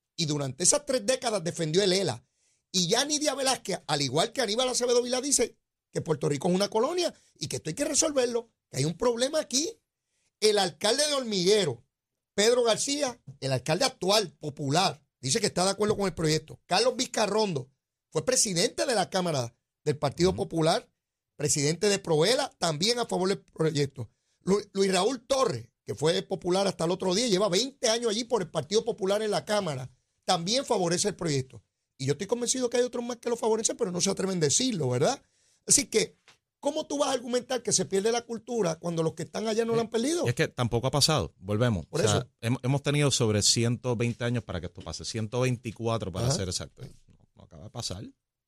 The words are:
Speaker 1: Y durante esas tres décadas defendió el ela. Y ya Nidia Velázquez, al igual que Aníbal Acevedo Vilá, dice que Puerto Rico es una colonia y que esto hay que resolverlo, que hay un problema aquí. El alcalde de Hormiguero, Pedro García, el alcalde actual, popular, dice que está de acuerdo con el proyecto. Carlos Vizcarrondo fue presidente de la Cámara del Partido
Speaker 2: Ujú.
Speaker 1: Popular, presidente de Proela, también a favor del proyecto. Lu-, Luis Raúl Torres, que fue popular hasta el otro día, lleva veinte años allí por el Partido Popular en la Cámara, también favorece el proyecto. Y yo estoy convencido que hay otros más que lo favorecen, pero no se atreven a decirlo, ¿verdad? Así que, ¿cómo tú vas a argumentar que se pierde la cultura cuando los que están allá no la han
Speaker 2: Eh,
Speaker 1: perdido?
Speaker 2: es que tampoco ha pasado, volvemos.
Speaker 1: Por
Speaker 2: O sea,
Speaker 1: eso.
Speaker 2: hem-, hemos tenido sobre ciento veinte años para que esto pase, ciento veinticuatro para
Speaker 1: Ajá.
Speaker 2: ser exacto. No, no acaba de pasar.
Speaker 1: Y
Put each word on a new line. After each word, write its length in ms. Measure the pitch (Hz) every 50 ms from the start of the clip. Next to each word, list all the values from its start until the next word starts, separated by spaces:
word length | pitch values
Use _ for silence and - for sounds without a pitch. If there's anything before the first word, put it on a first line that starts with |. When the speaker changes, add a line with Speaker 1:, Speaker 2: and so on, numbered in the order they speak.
| _ _ _
Speaker 1:
Y 80 | - 170
durante 380 | 143 151 147 143 135 123 - 180
esas 200 | 185 214 233 -
tres 200 | - 254 254 202
décadas 380 | 202 262 262 - 240 214 196 165
defendió 380 | 175 165 - 165 156 151 185 208
el 100 | 190 175
ela. 320 | 196 196 151 113 120 _ _ _ _ _ _ _ _ _ _ -
Y 160 | 185 175 165
ya 160 | 208 233 277
Nidia 300 | 285 294 294 302 294 269
Velázquez, 480 | 269 269 262 254 - - - 180 - -
al 160 | - 151 147 143
igual 300 | 135 120 151 190 233 -
que 80 | 277
Aníbal 280 | 247 202 208 226 262 254
Acevedo 340 | 240 233 240 240 240 247 240
Vilá, 180 | 247 247 254
dice 360 | 262 285 262 - 240 - - _ _ _ _ _ _ _ -
que 80 | 165
Puerto 280 | 135 160 160 139 - 156
Rico 200 | 147 139 - 180
es 60 | 180
una 140 | 185 202 196
colonia 460 | - 220 233 285 349 359 349 294 - - _ _ _ -
y 100 | 156 -
que 80 | -
esto 140 | 127 - 160
hay 40 | 165
que 100 | - 285
resolverlo, 680 | 311 302 - 320 320 294 269 247 247 233 233 233 _ _ _ _ _
que 80 | - -
hay 60 | 135
un 100 | 156 175
problema 440 | - 233 247 240 226 247 269 311 311
aquí. 300 | 302 - - 262 311 392 466 _ _ _ _ _ _ _ _ _ _ _ _ -
El 180 | - 214 208 202
alcalde 480 | 196 180 - - - 202 240 277 294
de 80 | 302 294
Hormiguero, 720 | 269 262 226 208 190 170 180 208 214 196 151 117 - _ _ _ _ _ _ _ _ _ _ -
Pedro 300 | - 202 226 247 247 240
García, 560 | 233 214 - - - 277 285 285 254 233 - _ - 135 -
el 120 | - 135 135
alcalde 320 | 127 131 - 156 185 262
actual, 480 | 247 - - - 185 202 220 214 156 - _
popular, 600 | - 151 139 - 156 135 139 165 190 156 143 - _ _ _ _
dice 200 | - 135 135 226
que 60 | 202
está 180 | 185 - 175 180
de 60 | 196
acuerdo 260 | 196 196 208 208 208
con 100 | 202 202
el 80 | 190 165
proyecto. 460 | - 165 156 156 156 156 - - - _
Carlos 300 | - 175 190 233 254 247
Vizcarrondo 760 | 226 254 240 - 254 220 196 196 214 220 202 170 139 123 - _ _ _ _ _ _ _ _
fue 140 | - 156 147
presidente 600 | 156 254 262 - 220 185 165 185 262 - - 330
de 80 | 311 247
la 140 | 208 185 175
Cámara 440 | - 190 180 175 156 135 120 120 - _ _ _ _ _ -
del 120 | 147 147
Partido 340 | 143 - 139 - - 170 185
Speaker 2:
Ujú. 60 | 185
Speaker 1:
Popular, 540 | 208 202 165 - 165 156 160 180 240 - _ _ _ _ _ _ _ _ _ _
presidente 520 | - - - - - 196 147 165 170 - 208
de 100 | 202 196
Proela, 520 | 196 175 165 151 160 196 247 285 277 - - -
también 400 | - 170 156 143 175 220 240 240
a 80 | 233
favor 220 | - 196 180 180 190
del 80 | 202 196
proyecto. 720 | - _ - - 160 156 147 143 143 139 - - 117 - _ _ _ _ _ _ -
Lu-, 200 | 175 190 208 - - -
Luis 200 | 190 196 196 185
Raúl 280 | 180 185 226 277 247 -
Torres, 480 | - 269 262 262 226 151 117 117 - _ _ _
que 120 | - 107
fue 260 | - - 160 175 190 185
popular 440 | - 190 - - 180 175 190 202
hasta 180 | 196 170 - 170
el 60 | 165
otro 240 | 185 185 208 190 180
día, 120 | 196 254 247
lleva 200 | 190 175 208 202
veinte 400 | 165 190 240 277 - - - -
años 220 | 220 233 240 226
allí 140 | 202 214 254
por 180 | - 262 220 180
el 80 | 160
Partido 340 | - 170 147 - 196 220 220
Popular 380 | 240 208 - 196 185 196 214 220
en 80 | 214
la 160 | 202 165 139
Cámara, 440 | - 208 208 202 170 143 127 135 - - _ _ _ _ _ -
también 420 | - 190 175 170 180 226 262 277
favorece 420 | - 247 202 180 170 - 143 180 202
el 60 | 165
proyecto. 460 | - 180 165 143 135 131 - - 107 _ _ _ _ _ _ _ -
Y 60 | 135
yo 80 | 135 147
estoy 140 | 151 202
convencido 420 | 190 247 233 240 226 - 262 254 233
que 80 | 240
hay 60 | 247 247
otros 200 | 247 - 240 240
más 120 | 240 247
que 140 | 233 - 247
lo 60 | 240
favorecen, 400 | 226 - 220 220 220 226 - 302
pero 140 | - 240 185
no 120 | 175 175 170
se 80 | 190
atreven 260 | 190 - 190 190 190
a 40 | 180
decirlo, 500 | 156 143 - - 247 262 220 175 147 127
¿verdad? 320 | 123 123 151 175 175 - _ _ _ _ _ _ _ _ -
Así 200 | - - - 262
que, 320 | - - 220 175 - - _ _ - - _ _ _ _ _
¿cómo 260 | - 277 294 311 302
tú 120 | - 302 285
vas 100 | 285 277
a 40 | 269
argumentar 500 | 262 226 - 240 247 240 - 262 247 -
que 100 | - 185
se 140 | - 180
pierde 260 | 135 190 196 196 226 233
la 100 | 240 233
cultura 540 | - 233 220 - - 247 233 202 165 165
cuando 260 | - - 170 170 165 165
los 120 | 160 160
que 80 | - 165
están 240 | - - 190 208 220
allá 160 | 214 214 233
no 100 | 226 226
la 60 | 226 233
han 40 |
Speaker 2:
Eh, 40 | 220
Speaker 1:
perdido? 360 | - 233 233 277 330 349 294
Speaker 2:
es 80 | 120 127
que 140 | - 156 -
tampoco 400 | - - 123 107 - 117 107 131
ha 20 |
pasado, 440 | - 143 131 - 156 139 87 73 _ _
volvemos. 480 | 90 95 104 107 123 123 113 87 76
Speaker 1:
Por 140 | - - -
Speaker 2:
O 40 | -
sea, 140 | 220 - -
Speaker 1:
eso. 100 | - - _ _ -
Speaker 2:
hem-, 160 | 113 127 - -
hemos 200 | 123 139 139 -
tenido 280 | 147 143 147 147 139
sobre 300 | - - 123 110 107 104 98
ciento 540 | - - 120 113 117 123 107 - 127 123
veinte 280 | 104 120 120 113 - 120
años 180 | 120 120 120 -
para 180 | - 95 87
que 60 | 78
esto 160 | 87 - - 87
pase, 220 | 82 78 - -
ciento 340 | - - 113 107 107 113 123
veinticuatro 720 | 127 127 123 - - 117 92 - 117 113 113 117 107 92 82
para 140 | 92 113
Speaker 1:
Ajá. 100 | 127 139
Speaker 2:
ser 120 | 185 98 90
exacto. 340 | 90 - 82 71 _ - -
No, 440 | 64 - - _ _ - _ _ _ _
no 80 | - -
acaba 200 | - - 78 78
de 60 | 113
pasar. 340 | - 120 117 - 92 90 123
Speaker 1:
Y 60 | 269 - _ _ _ _ _ _